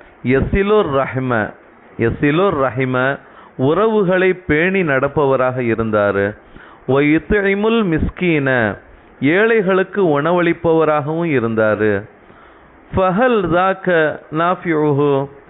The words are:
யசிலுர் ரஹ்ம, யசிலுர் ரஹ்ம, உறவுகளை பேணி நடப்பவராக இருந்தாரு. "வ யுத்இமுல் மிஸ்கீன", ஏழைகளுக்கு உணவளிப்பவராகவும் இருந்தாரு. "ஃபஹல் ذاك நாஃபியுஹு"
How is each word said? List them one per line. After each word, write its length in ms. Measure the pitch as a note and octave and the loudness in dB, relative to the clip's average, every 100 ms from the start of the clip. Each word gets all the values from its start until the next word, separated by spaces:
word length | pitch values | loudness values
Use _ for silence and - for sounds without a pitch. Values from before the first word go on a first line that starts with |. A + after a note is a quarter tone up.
| - - | -20 -10
யசிலுர் 800 | B2 C3 - G3 G3+ G#3+ F3 C#3 | -2 0 0 -2 2 2 2 -2
ரஹ்ம, 500 | C3 B2+ C3 A#2 G2+ - - - - - | -2 -4 -2 -2 -2 -8 -20 -20 -20 -2
யசிலுர் 720 | A2+ - C#3+ D#3 G3 D#3 C3 | -2 0 0 2 0 0 -2
ரஹ்ம, 500 | A#2 C3 B2+ C3 C#3 - - - - | -2 -2 0 -2 -4 -12 -20 -20 -4
உறவுகளை 760 | C3+ E3 A3+ G#3+ F3+ F#3 F#3 | 0 2 2 2 0 2 0
பேணி 500 | F3+ - D3+ F3 F#3+ | -2 -2 0 2 0
நடப்பவராக 760 | E3+ C3+ C#3 C#3 C#3 C3 B2+ B2+ | 0 0 0 0 0 2 0 -2
இருந்தாரு. 760 | A#2+ A2 A2+ G#2 G2+ G2 G2+ G#2+ - - - - - | -2 -2 0 0 0 0 -2 -4 -16 -20 -20 -14 -2
"வ 40 | |
யுத்இமுல் 920 | C3+ D3 D#3 D#3 G#3 G3 G3 G#3+ A#3 G3 | 0 2 2 0 -2 0 0 0 0 0
மிஸ்கீன", 920 | D#3 - - F#3 D#3 C3+ B2+ G#2+ G2 - - - - | -2 -2 -4 -2 0 0 0 0 -4 -12 -20 -20 -4
ஏழைகளுக்கு 1000 | C3+ F3 A3+ A3+ F#3 F#3+ F#3+ G3+ F3+ C#3+ | 0 2 2 2 2 0 -2 0 0 0
உணவளிப்பவராகவும் 1080 | D#3 F3 E3+ E3 E3+ D#3+ D#3 D3+ C#3+ D#3+ E3+ | 0 0 0 0 0 2 2 0 -2 -4 -2
இருந்தாரு. 800 | C3+ A2+ A2+ A2 G#2 G#2+ G2+ A2 - - - - - - - - F#3 | 0 0 0 0 2 0 0 -6 -18 -20 -20 -20 -20 -20 -20 -6 -2
"ஃபஹல் 500 | F#3 F3+ B3+ A3+ F3 | 0 2 2 2 0
ذاك 720 | E3+ F#3+ F#3+ F3+ E3+ D3+ - - | 0 0 -2 0 2 0 -2 -8
நாஃபியுஹு" 1000 | D3+ E3+ F3+ F3+ D#3 D3+ C#3 D3 C#3 C#3 - - | -2 -2 -2 -2 0 0 2 2 0 -2 -12 -20